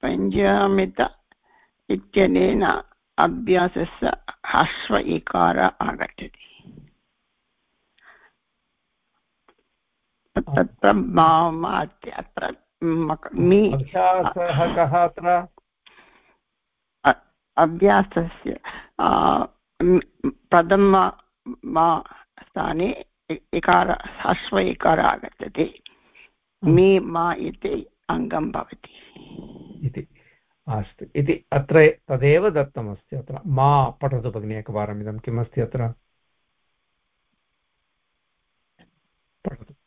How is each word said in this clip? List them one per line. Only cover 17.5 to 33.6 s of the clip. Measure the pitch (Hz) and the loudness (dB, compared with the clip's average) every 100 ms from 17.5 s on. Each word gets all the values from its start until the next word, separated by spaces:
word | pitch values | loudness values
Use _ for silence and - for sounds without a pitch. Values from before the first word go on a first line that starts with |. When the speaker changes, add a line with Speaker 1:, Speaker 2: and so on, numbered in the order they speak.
| - | 0
Speaker 1:
अभ्यासस्य, | 160 170 196 202 196 - 170 - - - - - - - | 0 2 2 4 2 -4 -6 -8 -12 -12 -14 -18 -20 -2
आ, | - - 78 71 - _ _ _ | 2 2 2 0 -2 _ _ _
म-, | 175 180 - _ 139 | 2 2 0 _ -8
प्रथम | - _ 175 170 196 202 190 185 - _ _ - 123 | -8 _ 2 4 4 4 4 2 -4 _ _ -18 -14
मा | - 160 165 160 - - _ - | -6 0 2 0 -4 -20 _ -20
स्थाने | - - - 156 190 - - _ _ | -16 -8 -6 -4 -4 -6 -14 _ _
इ-, | 160 _ | -14 _
इकार, | 175 - 180 185 | -4 2 2 2
ह्रस्व | - - - - 185 - 196 | -4 -8 -6 -2 -2 -2 -2
इकार | 185 - - 160 | -2 0 2 2
आगच्छति। | - - - _ - - 160 - - _ _ _ _ _ _ _ | 2 0 -6 _ -12 -6 -6 -6 -20 _ _ _ _ _ _ _
Speaker 2:
हम्म। | 175 | 2
Speaker 1:
मे | 165 190 190 | 6 6 4
मा | - 165 170 165 | 0 -4 -4 -4
इति | 160 - - 123 - _ - | -8 -8 -6 -6 -10 _ -8
अङ्गं | 165 80 160 156 | -6 -4 -4 -6
भवति। | 78 - - - - - - - - - - - - 139 | -8 -10 -16 -20 -20 -20 -20 -20 -20 -18 -20 -20 -10 -8
Speaker 2:
इति। | - - _ _ _ _ _ - | -8 -14 _ _ _ _ _ -10
अस्तु, | 110 101 _ - | -8 -8 _ -10
इति | - 143 165 _ | -4 -2 -2 _
अत्र | 143 139 165 151 - _ | -2 2 6 6 4 _
तदेव | 131 139 156 208 | 0 4 4 2
दत्तमस्ति। | 151 139 - 107 98 _ 135 | -2 -4 -6 -10 -10 _ -14
अत्र | - 135 190 | -10 -12 -4
मा | 131 | 2